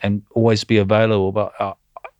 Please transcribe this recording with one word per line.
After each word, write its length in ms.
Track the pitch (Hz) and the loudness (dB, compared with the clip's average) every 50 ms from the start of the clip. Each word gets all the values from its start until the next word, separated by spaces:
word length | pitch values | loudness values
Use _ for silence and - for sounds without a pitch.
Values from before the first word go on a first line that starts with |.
and 220 | - 101 101 101 - _ | -4 -4 -4 -4 -6 _
always 320 | _ 117 113 117 110 104 - | _ 0 2 2 2 0 0
be 140 | - 113 | 0 2
available." 540 | 107 98 98 107 107 110 110 110 101 95 95 | 2 2 2 2 2 2 2 2 0 0 -2
But, 220 | 98 107 101 - - - | -2 -4 -4 -6 -6 -8
uh, 120 | 101 98 95 - _ _ _ - - - - | -8 -8 -8 -12 _ _ _ -20 -20 -20 -20